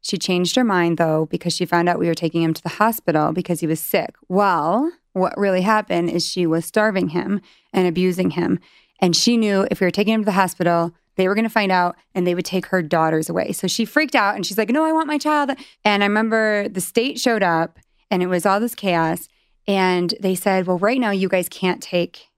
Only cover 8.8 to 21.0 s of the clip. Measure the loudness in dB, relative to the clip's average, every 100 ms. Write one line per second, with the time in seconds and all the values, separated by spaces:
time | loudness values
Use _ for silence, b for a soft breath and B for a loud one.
8.8 | b b 0 4 2 2 2 2 0 0
9.8 | 0 0 0 0 0 2 0 0 2 2
10.8 | 0 _ _ -2 0 2 0 0 2 2
11.8 | 0 -4 b -2 0 -2 -2 -4 0 -2
12.8 | 0 2 2 0 -2 -4 -4 -4 -4 -2
13.8 | 0 0 2 2 0 -2 -4 -2 0 2
14.8 | 2 0 0 -2 0 0 0 -4 B B
15.8 | 0 2 2 2 0 0 2 0 -2 -6
16.8 | -2 -2 -2 -2 -2 2 2 2 -2 _
17.8 | _ _ _ -2 0 0 2 0 0 -4
18.8 | -2 0 0 -2 -8 _ _ _ -2 2
19.8 | 2 2 0 -2 -2 0 0 0 0 0
20.8 | 0 0